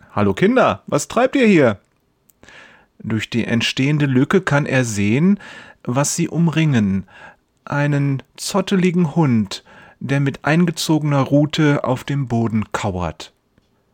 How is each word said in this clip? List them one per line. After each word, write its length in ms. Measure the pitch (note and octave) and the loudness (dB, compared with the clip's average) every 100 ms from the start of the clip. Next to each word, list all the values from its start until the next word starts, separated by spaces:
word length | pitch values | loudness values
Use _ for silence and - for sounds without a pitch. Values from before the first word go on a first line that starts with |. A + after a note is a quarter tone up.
| - | -10
„Hallo 240 | - G2+ F#2+ | -2 0 2
Kinder, 480 | F#3+ B3+ D3 G2 - | 2 4 2 0 -4
was 220 | D3 - | -4 -2
treibt 280 | A3 B3+ C#4+ | 0 0 2
ihr 120 | A3+ | 4
hier?“ 320 | F3 B2+ G2 _ _ _ _ _ _ - - - _ _ _ | 6 4 0 _ _ _ _ _ _ -20 -20 -20 _ _ _
Durch 280 | G#2+ A2 - | -6 -6 -2
die 160 | A#2 - | -4 -2
entstehende 600 | A#2 - - C3+ D3+ C#3+ | -2 -2 -2 0 0 2
Lücke 360 | B2+ C#3 F#3+ | 2 2 0
kann 240 | F#3 C#3+ C#3+ | 2 -2 0
er 180 | C3 | -2
sehen, 560 | A#2+ G2+ G2+ B2 F3+ G3+ - - - - | -2 -2 0 2 2 0 -4 -20 -20 -14
was 320 | - B2 C#3+ - | -4 -2 -2 -2
sie 120 | E3+ | -2
umringen. 800 | D#3+ E3+ D#3 D#3 B2+ G2+ F#2+ - - - _ _ _ | 0 0 2 2 2 0 -2 -6 -18 -20 _ _ _
Einen 580 | - C#3+ D3 C#3+ C#3 C3+ - - | -8 -4 0 0 -2 -4 -8 -12
zotteligen 800 | - G3 F#3+ F#3+ F3+ F3 E3 F3 | -4 -4 0 0 2 2 0 2
Hund, 480 | D3+ A2+ G2 - - - - _ | 2 2 0 -8 -16 -20 -20 _
der 180 | - C#3 | -4 -2
mit 240 | C#3 - | -2 -2
eingezogener 800 | - D#3+ F3 D#3+ - D#3 D3+ C#3+ | 0 2 2 -2 -2 0 0 0
Rute 640 | C3 C#3+ D3 - D3+ C#3+ - | 2 2 2 2 2 2 -2
auf 180 | B2+ | -4
dem 240 | - C#3+ B2 | -4 -6 -2
Boden 440 | A#2 A2+ A2 G2 | -2 0 -2 -4
kauert. 580 | - G#2+ F2+ E2+ - - _ _ _ _ _ _ | -4 -4 -4 -6 -8 -18 _ _ _ _ _ _